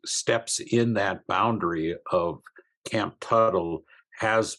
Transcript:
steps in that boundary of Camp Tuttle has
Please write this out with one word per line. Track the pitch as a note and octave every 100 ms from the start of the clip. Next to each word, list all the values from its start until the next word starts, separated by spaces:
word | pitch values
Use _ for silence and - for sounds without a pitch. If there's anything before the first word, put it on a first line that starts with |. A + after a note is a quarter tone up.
| -
steps | - - A2+ - -
in | - A#2 A#2 G#2+
that | G2 F#2 -
boundary | F#2+ A2+ A2 E2+ E2 D#2+ E2+ -
of | F2+ E2+ D2+ - - - _ -
Camp | A2+ G2+ -
Tuttle | - A2+ A2+ F2+ E2+ E2 - - _ -
has | A2 A2+ G#2+